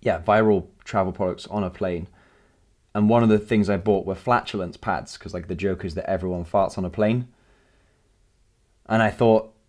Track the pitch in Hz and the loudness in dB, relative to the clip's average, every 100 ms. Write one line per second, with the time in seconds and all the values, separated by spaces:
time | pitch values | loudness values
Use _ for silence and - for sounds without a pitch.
0 | - 85 85 104 110 101 82 _ - 104 | -2 -2 2 4 4 2 0 _ -6 -2
1 | 92 90 92 - - 104 95 - 95 87 | -2 -2 -4 -4 -8 -6 -6 -4 -4 -4
2 | 87 _ _ _ _ _ _ _ _ 107 | -8 _ _ _ _ _ _ _ _ 0
3 | 107 117 113 107 104 110 101 98 101 98 | 4 4 6 4 2 0 2 0 2 0
4 | 90 92 - 120 - 104 90 - - 87 | 0 -8 0 0 0 -8 -8 -8 -6 -6
5 | - - - 90 87 90 98 92 95 80 | -6 -16 -12 -12 -8 -4 -4 -4 -6 -8
6 | - 92 92 90 82 104 98 - 92 - | -4 -4 -4 -6 -2 0 0 -2 -8 -2
7 | 107 117 123 _ _ _ _ _ _ _ | 0 0 -4 _ _ _ _ _ _ _
8 | _ _ _ _ _ _ _ _ - 110 | _ _ _ _ _ _ _ _ -4 0
9 | 110 101 117 110 110 _ | 0 2 4 4 2 _